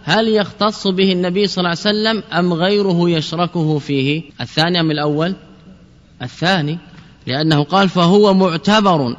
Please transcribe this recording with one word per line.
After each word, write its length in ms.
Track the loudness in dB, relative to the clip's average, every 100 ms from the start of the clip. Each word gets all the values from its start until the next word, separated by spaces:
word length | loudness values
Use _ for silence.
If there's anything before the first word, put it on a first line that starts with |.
هل 240 | -2 0 2
يختص 580 | 0 -2 -2 -4 -2 -4
به 260 | 0 0
النبي 340 | 0 -2 -2 -2
صلى 160 | -2
الله 60 | -2
عليه 120 | -2
وسلم 420 | -2 -2 -2 -4 -4 -2
أم 140 | 0
غيره 580 | 0 0 0 0 0 0
يشركه 680 | 0 -2 -4 -2 -2 -2 -2
فيه؟ 440 | -2 -2 0 -2 -6 -12
الثاني 400 | -6 -2 0 0
أم 100 | 0
الأول؟ 440 | -2 -2 -2 -4 -6 -14 -20 -20 -20 -20 -20 _ -14
الثاني، 560 | -14 -4 -2 0 -2 -6 -12 -20 -20 -14 -6
لأنه 360 | -2 2 2
قال: 260 | 2 2 2
"فهو 460 | 2 4 6 4
معتبر"، 800 | 4 2 0 2 2 4 2 0